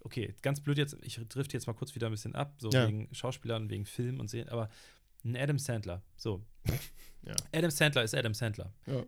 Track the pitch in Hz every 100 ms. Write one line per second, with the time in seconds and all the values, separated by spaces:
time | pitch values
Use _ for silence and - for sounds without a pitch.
0 | - - 101 101 135 143 143 143 143 -
1 | 123 - 113 131 139 127 - 110 - 117
2 | 113 107 - - 143 - 110 127 113 107
3 | 110 - 123 - 117 113 107 101 101 -
4 | 123 131 107 117 - 117 107 - - -
5 | _ - 117 123 139 143 143 113 98 90
6 | - - 117 95 107 - - 139 - -
7 | - - - - - 160 170 147 151 143
8 | 110 139 117 104 113 107 95 - - 135